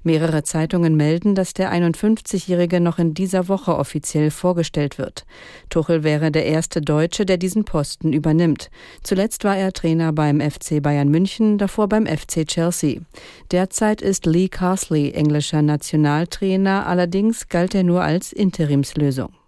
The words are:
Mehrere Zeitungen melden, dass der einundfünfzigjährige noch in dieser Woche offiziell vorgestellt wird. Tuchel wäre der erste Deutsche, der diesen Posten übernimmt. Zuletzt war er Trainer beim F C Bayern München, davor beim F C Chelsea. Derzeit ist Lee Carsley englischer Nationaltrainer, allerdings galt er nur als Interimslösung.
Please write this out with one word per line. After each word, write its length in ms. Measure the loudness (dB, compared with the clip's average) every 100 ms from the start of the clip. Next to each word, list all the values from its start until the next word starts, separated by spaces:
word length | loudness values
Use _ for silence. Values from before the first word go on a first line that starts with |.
Mehrere 400 | 2 0 2 -2
Zeitungen 540 | -2 -4 -2 2 2 4
melden, 400 | 2 2 2 0
dass 180 | -2
der 160 | -2 -2
einundfünfzigjährige 1080 | 0 0 0 0 0 -2 -6 -2 0 2 2
noch 180 | 0 2
in 160 | 0
dieser 340 | 0 -2 0 0
Woche 300 | -2 0 -2
offiziell 540 | -2 -6 -4 0 0
vorgestellt 680 | 0 -2 0 -2 -2 -4 -4
wird. 300 | -10 -10 -20 -20 -20 -20 -4
Tuchel 340 | -2 2 2
wäre 280 | 2 2 2
der 160 | 0 0
erste 340 | 0 -2 -4
Deutsche, 460 | 0 0 0 0 0
der 100 | 0
diesen 260 | 0 -2
Posten 480 | -2 -2 -4 -4 -2
übernimmt. 600 | 0 2 2 2 0 -6 -20 -20 -14
Zuletzt 400 | -2 0 0 -2
war 120 | -2 0
er 160 | -2
Trainer 400 | -2 0 0 0
beim 260 | 0 2 2
F 180 | 0 -4
C 220 | -4 -2
Bayern 300 | 0 2 2
München, 500 | 2 0 2 2 2
davor 280 | 0 0 0
beim 200 | 2 0
F 180 | -4 -4
C 200 | -4 -2
Chelsea. 560 | 0 -2 0 -2 -4 -10 -20 -20 -20 -2
Derzeit 500 | 0 0 0 0 0
ist 240 | -2 0 2
Lee 220 | 2 0
Carsley 640 | 0 -2 -2 0 0 0
englischer 500 | 0 2 2 0 2
Nationaltrainer, 1300 | 2 0 0 2 2 2 -2 -4 0 2 2 0 0
allerdings 640 | 0 0 2 0 -2 -2
galt 260 | 0 0 2
er 80 |
nur 180 | 2 2
als 320 | 2 -2 -4
Interimslösung. 960 | -2 -2 0 0 2 0 0 0 0 -8 _